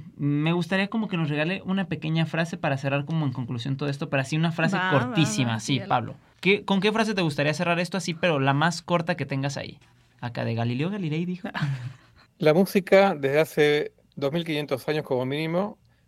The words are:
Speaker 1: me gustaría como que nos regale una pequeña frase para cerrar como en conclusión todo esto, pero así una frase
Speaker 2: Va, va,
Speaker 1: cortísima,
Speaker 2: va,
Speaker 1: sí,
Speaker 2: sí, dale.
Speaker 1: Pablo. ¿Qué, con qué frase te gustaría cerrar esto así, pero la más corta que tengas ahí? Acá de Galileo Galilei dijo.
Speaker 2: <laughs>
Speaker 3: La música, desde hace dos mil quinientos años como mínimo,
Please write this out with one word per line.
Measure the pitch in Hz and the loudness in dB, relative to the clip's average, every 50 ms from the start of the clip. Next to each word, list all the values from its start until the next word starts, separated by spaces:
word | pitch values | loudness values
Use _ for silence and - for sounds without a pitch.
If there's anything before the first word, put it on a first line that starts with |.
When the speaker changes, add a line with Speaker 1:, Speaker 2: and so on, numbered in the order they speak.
| - - - | -8 -16 -8
Speaker 1:
me | - 147 143 143 147 151 160 | -4 -2 0 2 2 2 2
gustaría | 170 175 165 165 196 190 196 202 | 2 0 0 0 0 -2 -2 0
como | - 226 214 - | -2 -4 -2 -2
que | 190 | -2
nos | 170 165 143 | -2 -2 0
regale | 151 147 156 170 190 190 - | 0 0 0 -2 -2 -4 -4
una | - 190 196 190 | -2 -2 -2 -2
pequeña | 160 165 156 160 160 160 165 160 | -2 -4 -4 -2 -2 0 0 0
frase | 156 - 160 170 165 - | 0 0 -4 -4 -4 -4
para | 175 - 151 135 | -4 -2 -2 -2
cerrar | 135 143 139 139 143 143 | 0 0 -2 -2 -2 -2
como | 156 170 160 151 | -2 -2 0 0
en | 135 | 0
conclusión | 120 135 123 117 127 120 117 139 135 | -2 -4 -6 -4 -6 -6 -4 -4 -4
todo | 135 147 143 | -2 -2 -4
esto, | 139 143 165 160 | -2 -4 -4 -2
pero | - 135 | 0 -2
así | 131 131 156 | 0 0 0
una | 156 165 170 | 0 0 0
frase | 165 160 160 165 190 | 0 0 0 2 2
Speaker 2:
Va, | 185 185 185 | 0 2 2
va, | - - | 2 2
Speaker 1:
cortísima, | - - 240 185 151 139 214 - 127 117 113 | 2 2 2 2 2 2 2 0 0 0 0
Speaker 2:
va, | 110 | -2
Speaker 1:
sí, | - - 139 | -2 -2 -2
Speaker 2:
sí, | 123 | -2
dale. | - - | 0 0
Speaker 1:
Pablo. | - 123 113 107 110 - _ _ _ _ | 0 0 0 -4 -10 -14 _ _ _ _
¿Qué, | - 180 202 - - | 0 2 2 2 2
con | - 190 196 | 0 0 2
qué | 175 214 | 2 2
frase | 208 220 220 214 214 | 2 2 0 0 0
te | 196 | 0
gustaría | 175 156 139 147 143 147 151 | 0 0 0 0 0 0 0
cerrar | 151 180 170 170 170 | 0 0 0 0 0
esto | 180 170 - | -2 -2 -4
así, | 190 - - 165 | -4 -4 -4 -4
pero | 165 - 180 156 135 | 0 0 2 2 2
la | 135 139 | 2 2
más | 139 143 156 170 165 - | 2 4 2 2 0 -2
corta | - - 175 170 165 170 175 | -4 -2 -2 0 0 -2 -2
que | 175 175 | -4 -4
tengas | 143 139 135 135 143 139 | -4 -4 -4 -4 -4 -4
ahí? | - - - - - - _ _ _ _ _ _ _ | -6 -10 -10 -14 -18 -20 _ _ _ _ _ _ _
Acá | - 120 120 127 120 | -10 -8 -6 -4 -4
de | 113 117 | -2 -2
Galileo | 113 117 120 123 127 151 180 | 0 0 0 0 0 -2 -2
Galilei | 202 208 185 151 151 160 175 | -2 -4 -4 -2 -2 -2 -2
dijo. | 180 180 175 - 202 | -2 -4 -6 -8 -8
Speaker 2:
<laughs> | - - 156 139 135 127 123 127 - - _ _ _ - - _ _ _ | -4 -2 -2 -2 -2 -4 -6 -10 -12 -14 _ _ _ -20 -20 _ _ _
Speaker 3:
La | - 151 | 4 6
música, | 151 175 196 - - 202 180 - 196 190 196 196 170 | 6 6 4 4 2 0 4 6 6 8 8 6 4
desde | 147 139 135 139 151 | 2 0 2 4 4
hace | 160 156 - 160 147 147 147 147 - - - _ _ _ _ | 2 2 2 4 4 4 4 2 0 -4 -8 _ _ _ _
dos | - 139 139 | -4 -2 -2
mil | 147 170 165 | 0 -2 -2
quinientos | 165 156 147 147 139 143 127 - - | -2 -2 -4 -2 -2 -4 -4 -2 -2
años | 151 151 143 | -2 -2 -2
como | - 139 123 127 | -2 -2 -2 0
mínimo, | 127 139 151 160 160 165 180 202 214 - - _ _ _ _ _ | -2 -2 -2 -2 0 0 -2 -2 -2 -6 -14 _ _ _ _ _